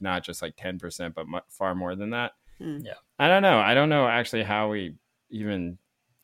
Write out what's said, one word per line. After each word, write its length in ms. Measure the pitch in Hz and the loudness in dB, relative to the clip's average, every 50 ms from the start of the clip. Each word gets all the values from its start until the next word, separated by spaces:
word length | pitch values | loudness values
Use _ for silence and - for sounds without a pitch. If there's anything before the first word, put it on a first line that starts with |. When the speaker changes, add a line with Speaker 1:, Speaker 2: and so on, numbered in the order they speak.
Speaker 1:
not 220 | 98 95 92 90 82 | -4 -2 -2 -2 -4
just, 180 | - 85 - | -6 -12 -10
like, 140 | - 80 - _ | -10 -12 -12 _
ten 200 | - 95 92 90 | -10 -8 -8 -8
percent, 380 | 90 85 - - 87 85 80 | -10 -12 -10 -8 -10 -8 -8
but 120 | 82 80 76 | -10 -10 -8
mu-, 120 | 80 90 - _ | -8 -10 -10 _
far 260 | - - 98 95 90 | -10 -6 -4 -4 -4
more 220 | 92 90 90 92 | -4 -4 -6 -6
than 140 | 95 101 107 | -6 -8 -6
that. 240 | 113 120 120 - - _ _ - - _ | -4 -4 -6 -6 -8 _ _ -20 -20 _
Speaker 2:
Hmm. 200 | - 160 151 143 | -10 -10 -8 -10
Speaker 3:
Yeah. 120 | 131 104 - - _ _ _ - | -10 -12 -14 -16 _ _ _ 2
Speaker 1:
I 100 | 143 160 | 4 6
don't 140 | 185 196 | 6 6
know. 180 | 196 196 160 113 | 6 6 6 6
I 140 | 104 101 120 | 6 6 4
don't 160 | 135 143 156 | 4 4 4
know 180 | 151 147 131 120 | 4 4 4 4
actually 360 | 117 120 120 - - 113 104 | 2 0 0 0 -2 -2 -2
how 260 | 98 104 107 107 107 | 0 0 0 0 0
we 260 | 107 104 95 85 76 - _ _ _ _ _ _ | -2 -2 -4 -6 -10 -14 _ _ _ _ _ _
even 480 | - 110 104 107 104 92 87 87 87 92 _ _ _ _ _ _ _ _ | -10 -6 -4 -4 -2 -2 -4 -6 -8 -10 _ _ _ _ _ _ _ _